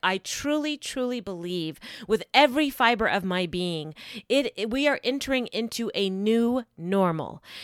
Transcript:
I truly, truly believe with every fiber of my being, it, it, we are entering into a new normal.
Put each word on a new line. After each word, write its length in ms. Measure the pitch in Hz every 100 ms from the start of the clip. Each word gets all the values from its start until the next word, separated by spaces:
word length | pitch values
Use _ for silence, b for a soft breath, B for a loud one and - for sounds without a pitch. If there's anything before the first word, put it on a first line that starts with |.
I 160 | 185 190
truly, 600 | - - 277 302 302 294
truly 440 | - 269 247 247
believe 580 | 202 180 175 180 160 160 B B 208
with 160 | 214 -
every 360 | 247 285 262 294
fiber 380 | - 233 233 214
of 160 | 196
my 220 | 185 180 180
being, 480 | 175 180 165 151 151 B 226 -
it, 240 | 269 254 -
it, 120 | 214
we 180 | 262 294
are 120 | 277
entering 440 | 233 277 269 262 233
into 440 | 202 226 - 226
a 160 | - 196
new 560 | 190 208 233 233 254 233 -
normal. 680 | 170 196 185 160 131 - B B